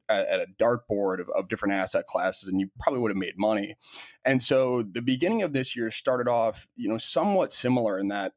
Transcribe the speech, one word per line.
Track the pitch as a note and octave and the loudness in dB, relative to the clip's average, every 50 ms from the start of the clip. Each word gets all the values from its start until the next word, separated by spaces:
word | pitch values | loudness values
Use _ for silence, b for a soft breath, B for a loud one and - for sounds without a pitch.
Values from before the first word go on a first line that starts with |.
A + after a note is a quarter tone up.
| _ - | _ 0
at, | G#2+ G2 F#2 | 0 2 2
at | - F#2+ F#2 | 0 0 -2
a | E2+ F#2+ F#2+ - | -2 -6 -2 0
dartboard | A2 A#2+ A#2+ A#2+ - - G#2+ G2+ G2+ F#2+ F#2 F#2 | 2 2 2 0 -2 -2 -2 0 0 0 0 -2
of, | F2 - | -4 -2
of | - F#2+ F#2+ | -2 -2 -2
different | - A2+ - G#2 G2+ G2 | -2 -4 -2 0 0 2
asset | F#2+ F#2 - - E2+ - | 2 0 0 0 -2 -2
classes | - - F2+ F#2 F#2+ - - G2 F#2+ | -2 -2 0 0 0 -2 -2 -4 -2
and | F#2+ F#2+ | -2 -2
you | G2 F#2+ - - | -2 -4 -6 -2
probably | - D#3+ C#3 B2 | 0 0 2 2
would | A#2 G#2+ | 0 0
have | G2 F#2+ | 0 -2
made | F2+ E2+ - F#2 | -4 -4 -2 0
money. | G#2 A2 A2 G2+ G2+ F#2+ - B B B B B B B B B - | 0 2 2 0 -2 -6 -10 B B B B B B B B B 0
And | C3 C3+ B2+ | 2 2 2
so | - - C3+ C3 C3 B2+ B2+ A#2+ | 2 2 4 4 4 2 2 0
the | A2 G2 F2+ A#2 | -2 -2 -6 -4
beginning | A#2+ C3 C3 B2+ E3 F#3+ A3+ A3+ | 0 0 0 2 2 2 2 0
of | F#3+ D#3 | 0 0
this | C#3 C3 B2+ - - | 0 -2 -2 -2 -4
year | A#2+ A2+ A2 | -4 -4 -4
started | - - - C3+ B2+ B2 A#2+ B2 | -4 -2 0 0 0 2 2 2
off, | A#2+ A#2+ A2+ A2+ - - - - _ | 2 2 2 2 0 -4 -12 -18 _
you | A#3+ A#3+ G2+ | -6 -2 -2
know, | A2+ A2+ | -2 -2
somewhat | - - - E3 E3+ G#3 G3+ F#3+ D3+ - | -2 -2 0 2 2 4 4 2 2 2
similar | - - - B2 B2+ B2 A#2 G#2+ F#2+ F#2+ | 0 0 2 2 2 2 2 0 0 0
in | G2 G2 | -2 -2
that | G2+ G2+ F#2+ F#2+ - | -2 -2 -4 -4 -6